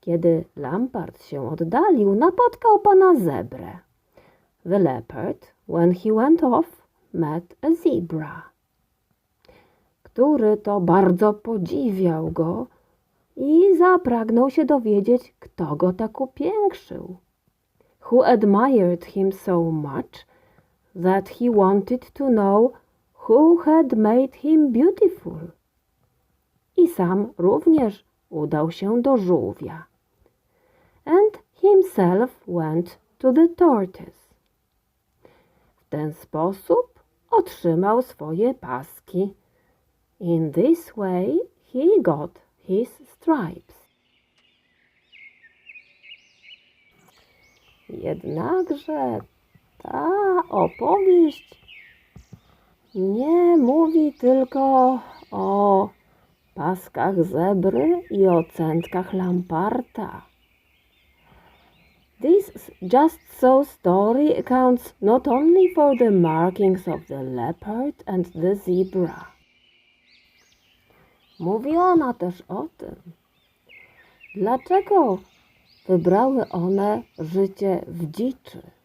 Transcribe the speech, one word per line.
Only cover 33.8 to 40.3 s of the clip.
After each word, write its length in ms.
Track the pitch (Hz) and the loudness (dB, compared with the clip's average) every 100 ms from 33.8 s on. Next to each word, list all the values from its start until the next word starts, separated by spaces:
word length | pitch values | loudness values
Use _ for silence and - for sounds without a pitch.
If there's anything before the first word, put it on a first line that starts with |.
| 185 - - _ _ _ _ _ _ _ _ _ _ _ _ _ _ _ _ _ | -2 -10 -20 _ _ _ _ _ _ _ _ _ _ _ _ _ _ _ _ _
W 120 | _ | _
ten 240 | 151 151 | -8 -8
sposób 880 | 151 - 151 165 196 - 392 494 _ _ _ _ | -10 -12 -6 -4 -6 -2 -2 -2 _ _ _ _
otrzymał 720 | 466 339 - 175 165 196 226 | -2 -2 -4 -2 0 0 0
swoje 520 | 254 - 147 165 233 | -2 -8 -10 -2 -2
paski. 800 | 262 - 127 135 - _ 175 196 - _ _ _ _ _ _ _ _ | -4 -10 -10 -12 -20 _ -6 -6 -8 _ _ _ _ _ _ _ _
In 320 | 180 | -4